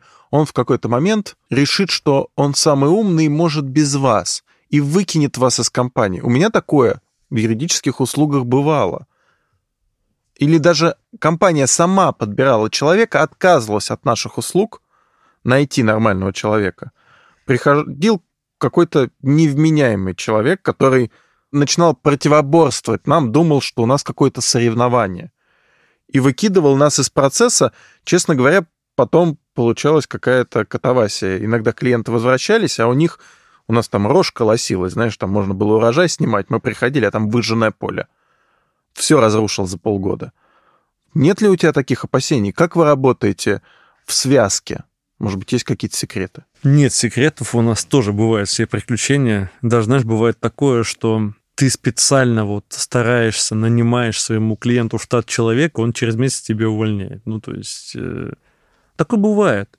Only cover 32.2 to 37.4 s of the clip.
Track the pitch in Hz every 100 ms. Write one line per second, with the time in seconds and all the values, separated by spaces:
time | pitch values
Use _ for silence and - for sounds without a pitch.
32.2 | 120 131 - 226 180 - 117 131 165 -
33.2 | _ _ _ _ - 117 110 101 104 165
34.2 | 170 - 110 117 - 92 92 92 117 -
35.2 | 98 101 98 95 104 110 117 131 175 -
36.2 | 131 104 95 117 120 107 123 143 107 117
37.2 | 107 117